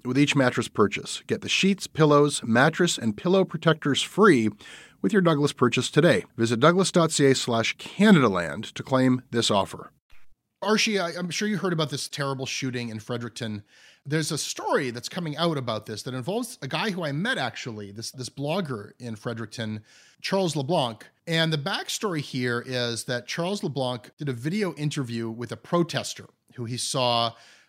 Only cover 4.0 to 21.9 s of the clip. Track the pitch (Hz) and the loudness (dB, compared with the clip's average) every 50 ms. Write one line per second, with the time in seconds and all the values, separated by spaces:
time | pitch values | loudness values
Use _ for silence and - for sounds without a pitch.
4 | - - - 175 208 214 156 120 110 107 - - - - - - - - _ _ | -2 -2 2 6 8 8 8 6 4 2 -2 -4 -14 -20 -20 -20 -20 -20 _ _
5 | - 196 208 196 180 170 160 143 147 139 - - 127 120 117 131 123 - - 156 | -2 2 4 4 4 4 4 4 2 0 2 2 2 4 4 2 -2 2 2 4
6 | 156 175 117 95 - - _ - 117 110 120 110 127 160 175 190 185 - - 180 | 6 6 4 2 0 -4 _ -2 0 0 2 4 4 4 6 4 2 2 2 2
7 | 165 156 - - 143 135 131 - - - 117 113 113 - - - - - - - | 2 2 2 4 4 4 4 4 0 0 0 0 0 -2 -4 -6 -12 -14 0 4
8 | 202 220 202 156 127 110 95 87 87 78 71 98 110 - - - 117 - 135 131 | 8 8 8 8 8 6 4 2 -2 -4 -6 -8 -10 -12 -12 -12 -4 0 2 4
9 | 131 131 127 127 - _ - 117 110 - 107 98 95 - - - - - _ _ | 4 4 4 2 -2 _ -2 0 0 2 2 2 0 0 -6 -14 -16 -20 _ _
10 | _ _ - - - - - _ _ _ _ _ - 196 220 208 - 226 208 190 | _ _ -20 -18 -18 -20 -20 _ _ _ _ _ -2 0 2 2 2 0 0 -2
11 | 175 170 156 175 180 175 156 - 214 208 214 165 196 185 170 160 156 131 143 127 | -2 -4 -4 -6 -6 -6 -4 -4 -2 -2 -2 -2 -2 -2 0 0 -2 -2 -4 -6
12 | - - - - 143 139 139 131 135 117 - - 135 131 123 123 120 117 110 110 | -8 -8 -6 -6 -4 -4 -4 -6 -6 -8 -6 -6 -6 -4 -4 -6 -6 -6 -8 -10
13 | 107 - 123 117 120 117 - - 127 110 107 101 104 _ _ _ - - _ _ | -8 -8 -8 -6 -6 -10 -10 -8 -8 -8 -8 -8 -10 _ _ _ -20 -20 _ _
14 | _ 139 147 160 156 160 165 135 - - - - 403 440 311 220 147 123 117 123 | _ -4 -2 -2 -2 -2 -4 -6 -6 -6 -8 -6 -2 -2 0 0 0 -2 -6 -8
15 | - - - 175 175 156 143 147 170 170 160 139 123 120 110 107 107 - 110 101 | -10 -10 -8 -8 -6 -6 -4 -2 0 0 0 -2 -4 -4 -4 -6 -6 -8 -10 -10
16 | - 135 123 131 120 170 196 233 254 - - - - 131 143 156 190 220 180 190 | -8 -8 -8 -6 -6 -4 -4 -4 -6 -6 -10 -12 -10 -6 -4 -2 -2 -2 -4 -4
17 | 165 147 139 147 190 247 262 180 135 120 - - - 131 110 107 104 98 98 110 | -4 -4 -2 -2 -2 -2 -2 -2 -4 -4 -6 -8 -12 -10 -10 -10 -12 -12 -12 -12
18 | 110 - - 131 127 - - 135 139 147 160 202 185 139 127 104 101 - - _ | -12 -12 -12 -12 -14 -12 -10 -8 -6 -4 -2 -4 -4 -4 -6 -8 -10 -14 -18 _
19 | 123 120 110 107 - 123 117 113 113 101 - - 113 107 107 107 107 _ - - | -12 -12 -12 -8 -8 -8 -6 -6 -10 -10 -8 -8 -6 -6 -6 -8 -10 _ -20 -20
20 | _ _ _ _ - - 190 196 190 170 147 156 131 131 180 165 131 117 113 - | _ _ _ _ -6 -2 0 0 0 0 0 -2 -2 0 0 0 0 0 -4 -8
21 | - - _ _ _ - 165 165 165 160 156 147 135 196 208 277 381 - | -16 -20 _ _ _ -2 0 0 2 2 0 -2 -2 -4 -6 -6 -6 -8